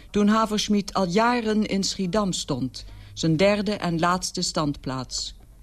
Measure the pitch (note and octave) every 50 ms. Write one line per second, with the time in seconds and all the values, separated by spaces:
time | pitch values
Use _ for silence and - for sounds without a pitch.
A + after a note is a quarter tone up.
0 | - - - G#3 G#3 G#3 A3 A3 A3+ G#3 G#3+ G3+ - - G#3 G3+ F#3 - - F#3+
1 | F#3+ F3 E3+ A3 A3+ A#3+ B3 A#3+ A3 G#3+ G#3+ G#3+ G#3+ - - G3 F#3 - - -
2 | F#3+ F3 E3+ G#3+ G#3 F#3 D#3 - - - C#3 B2 C3 B2+ - - - - - -
3 | - - - - - E3 D#3+ D3+ F#3+ G3+ G#3 G#3 G3 G#3 G#3 - - F3 E3 D#3+
4 | F3 F3 F3+ F3+ - - - F3+ F3 - - F3 D#3 D3 C#3+ - - C#3+ C3 C3
5 | B2 - - - - - - - - - - -